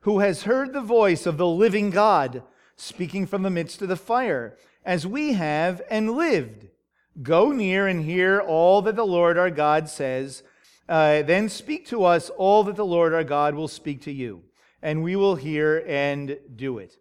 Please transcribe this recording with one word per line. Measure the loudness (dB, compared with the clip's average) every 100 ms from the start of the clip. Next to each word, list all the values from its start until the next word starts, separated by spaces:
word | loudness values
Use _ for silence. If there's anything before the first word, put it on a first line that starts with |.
| 0
who | 2
has | 2 0
heard | -2 -2 -2
the | -6
voice | 0 4 4 2 -2
of | 0
the | 0
living | 2 2 2 0
God | 2 4 4 2 -6 -16 _ _ _
speaking | -20 -10 -8 -6 -4
from | -2
the | -2
midst | -4 -6 -8
of | -6
the | -6
fire, | -2 -2 0 -4 -6 -14 _ _ -4
as | -4 -4
we | -4 -2
have | 0 0 0 -2 -4 -6
and | -4 -2
lived. | -2 0 0 -2 -14 -20 _ _ _ _ -16
Go | 0 4 4
near | 2 0 0 0
and | -2 -2
hear | 0 2 2
all | 0 2 6 6
that | 4 -2
the | 0
Lord | 2 2 4
our | 0
God | 0 2 2 -2
says. | -8 -6 -4 -8 -12 _ _ _ _ _
Uh, | 2 4 4
then | 2 2 0
speak | -6 -8 -10 -6
to | 0
us | 2 2 0
all | -2 4 4 2
that | -2
the | -2
Lord | 2 2 2
our |
God | 0 0 0 -2
will | -8
speak | -10 -10 -10
to | -10
you, | -10 -10 -10 _ _ _ _
and | -6 -4
we | -2 0
will | 0 0
hear | -2 -2 0 0 -2
and | -2 -2 -4 -6 -10 -14 -12
do | -8 -8
it. | -12 _